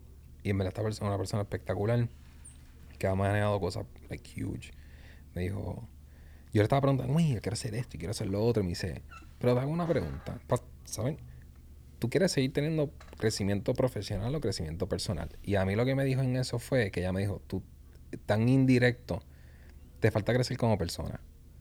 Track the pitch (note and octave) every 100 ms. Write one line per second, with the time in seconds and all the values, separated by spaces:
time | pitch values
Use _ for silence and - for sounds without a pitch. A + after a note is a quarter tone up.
0 | - - - - F#2+ G2+ F#2 G2 G#2+ G#2
1 | G#2+ G2 G2 G#2+ G2+ - - G2 G#2 A#2+
2 | A#2+ - - - - - - - - -
3 | F#2+ F#2+ G2 G#2 G#2 G2+ F#2+ G2+ - -
4 | - - - - - - - - - -
5 | - - - F2+ F#2 G2+ G2 F2+ - -
6 | - - - - - G#2+ G#2 C#3 C3+ C3+
7 | B2+ D3+ E3 A2 - G#2+ A#2 G#2+ B2 -
8 | E2 G2+ G#2 G2 A2+ A2 F#2 F2 F#2+ C2+
9 | - - - - B2 B2 C3+ E3 E3+ C#3+
10 | E2 C#2 - A#2+ - B2 - - - -
11 | C3 D#3 - - - - - - - -
12 | A#2 - F#3 - C3 D3 D3 D#3+ D3 -
13 | - - A2 - G2 G2+ - A#2+ C3 A2
14 | G2 G2+ A2 D#3 A2 - E2 D#2+ F2+ F2+
15 | - F#2 - - - G2 F#2+ G2+ B2+ C3+
16 | C3+ C3 C3 B2+ B2 A#2+ - C3 G2+ -
17 | F2+ F#2 G2+ F#2+ - F#2+ - - - -
18 | - - - G#2 A#2 C3+ C3 B2 B2 A#2+
19 | - F2 - - - - - - - -
20 | A2+ A2 G#2 B2 B2 B2 A#2 G2+ E2+ -
21 | D#2 - - - - -